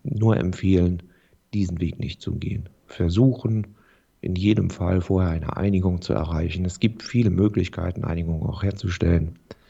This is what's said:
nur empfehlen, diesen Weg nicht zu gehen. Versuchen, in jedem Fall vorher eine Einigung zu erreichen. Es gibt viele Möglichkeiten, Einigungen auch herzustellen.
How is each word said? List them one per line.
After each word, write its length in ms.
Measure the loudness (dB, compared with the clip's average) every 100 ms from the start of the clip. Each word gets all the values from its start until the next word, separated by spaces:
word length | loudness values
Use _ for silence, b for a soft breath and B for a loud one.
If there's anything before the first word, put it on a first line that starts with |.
nur 340 | -6 2 2 4
empfehlen, 640 | 0 0 4 4 4 0 -8 b b b _
diesen 280 | -4 -2 -2
Weg 180 | -4 -4
nicht 220 | -8 -8
zu 140 | -8 -6
gehen. 340 | -4 -6 -8 _ _
Versuchen, 840 | -2 0 4 4 4 -2 -2 -4 b b b b _
in 140 | -4 0
jedem 340 | 2 2 0
Fall 320 | -2 0 0
vorher 300 | 2 2 2
eine 260 | 0 -4 -2
Einigung 440 | 0 2 0 -2
zu 120 | -2
erreichen. 520 | -2 0 -2 -2 -2 -4
Es 140 | 0
gibt 240 | -2 -2
viele 260 | -2 2 2
Möglichkeiten, 760 | 4 2 2 -2 -4 -6 -4
Einigungen 400 | -4 -2 -2 -2
auch 200 | -2 -2
herzustellen. 760 | -4 -2 -6 0 2 2 0 -6 _ B